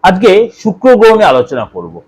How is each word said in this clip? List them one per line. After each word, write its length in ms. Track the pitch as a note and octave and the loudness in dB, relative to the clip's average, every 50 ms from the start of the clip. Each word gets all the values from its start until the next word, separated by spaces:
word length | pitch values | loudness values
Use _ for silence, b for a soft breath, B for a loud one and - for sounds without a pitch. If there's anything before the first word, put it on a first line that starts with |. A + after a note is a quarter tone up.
| - | 0
আজকে 460 | F#3 F#3 F#3 G#3 A3 F#3 G#3 A#3 A3+ - | -2 -2 0 0 2 2 2 -2 -4 -8
শুক্র 380 | _ - A3 F#3 - - C4 B3+ | _ -8 -8 -8 -2 2 2 2
গ্রহ 180 | G#3 A3 A3+ A3 | 4 4 2 2
নিয়ে 120 | A3 G#3+ | 2 2
আলোচনা 400 | E3 C3 B2+ B2 - C#3+ B2 A2 - _ | 0 0 0 -2 -4 -8 -10 -10 -12 _
করব। 280 | F#2 F2 E2 E2 F2 _ | -16 -16 -16 -18 -20 _